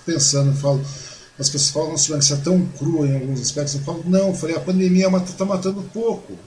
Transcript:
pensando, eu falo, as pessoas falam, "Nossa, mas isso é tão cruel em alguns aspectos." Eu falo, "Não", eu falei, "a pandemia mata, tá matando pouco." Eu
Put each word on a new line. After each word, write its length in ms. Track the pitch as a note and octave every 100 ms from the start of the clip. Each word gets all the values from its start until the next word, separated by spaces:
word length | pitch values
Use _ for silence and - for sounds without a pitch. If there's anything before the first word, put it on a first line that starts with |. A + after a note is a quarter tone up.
| -
pensando, 440 | D#3 - C#3 C#3
eu 40 | C#3
falo, 240 | C#3 C#3 - - - - - -
as 100 | C3+
pessoas 220 | C#3+ -
falam, 180 | D3+ D#3
"Nossa, 240 | D3+ -
mas 100 | D3 C#3
isso 80 |
é 20 | C#3
tão 280 | F3 F3+ C#3 -
cruel 280 | D3 D#3+ C#3+
em 80 |
alguns 260 | C3+ C3 B2+
aspectos." 340 | A#2 D3 C#3+
Eu 60 | C#3
falo, 240 | E3 E3+ E3+
"Não", 220 | F#3 G3
eu 60 |
falei, 200 | - D#3+
"a 60 | D#3+
pandemia 500 | E3+ F#3 F#3 F#3 F#3+
mata, 220 | F#3 - -
tá 80 |
matando 380 | F#3+ F#3 F#3+ G3 D#3+
pouco." 400 | A3 A3+ - -
Eu 60 | F#2